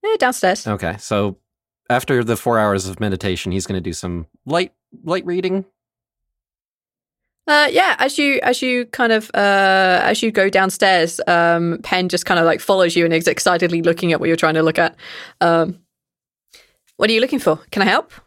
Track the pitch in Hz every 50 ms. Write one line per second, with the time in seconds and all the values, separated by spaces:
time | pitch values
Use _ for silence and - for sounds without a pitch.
0 | - 415 440 392 - 247 247 - - 185 185 - - 214 214 - - 82 87 101
1 | - - 110 104 101 101 92 _ _ _ _ _ _ _ _ _ _ _ 123 123
2 | - - 139 123 117 113 117 107 - 127 117 113 107 104 101 98 92 95 95 -
3 | 110 104 95 90 - 101 92 87 - 95 90 95 90 - 98 95 82 - 85 -
4 | - 92 87 87 80 - _ _ _ 127 147 170 185 - _ _ _ _ - -
5 | - 156 175 190 - 175 175 185 185 185 190 196 190 _ _ _ _ _ _ _
6 | _ _ _ _ _ _ _ _ _ _ _ _ _ _ _ _ _ _ _ _
7 | _ _ _ _ _ _ _ _ _ - 294 294 294 277 - 330 381 370 254 -
8 | - 277 285 - 294 285 277 254 - - 254 - - 254 247 247 247 240 - -
9 | 247 226 226 220 214 - - - 202 202 196 196 196 190 190 190 190 185 180 180
10 | - - 220 - - 226 214 214 190 196 190 190 190 190 - - - 190 190 175
11 | 165 170 - - - - 175 170 170 170 170 170 170 170 165 - - - - 185
12 | 180 180 185 175 - - 190 175 165 165 - - - - 196 190 185 170 170 175
13 | 170 165 165 165 165 175 - - - 185 180 170 180 170 170 170 165 170 165 165
14 | - 170 165 - - 165 165 165 - 160 156 160 160 160 160 - 170 151 - _
15 | - - - - - - - _ - 175 170 165 165 160 180 - _ _ _ _
16 | _ _ _ _ _ _ _ _ _ _ _ - _ _ _ _ _ _ _ -
17 | - 214 226 220 240 262 - 262 - - 156 156 - _ - 208 196 190 196 277
18 | - _ - - _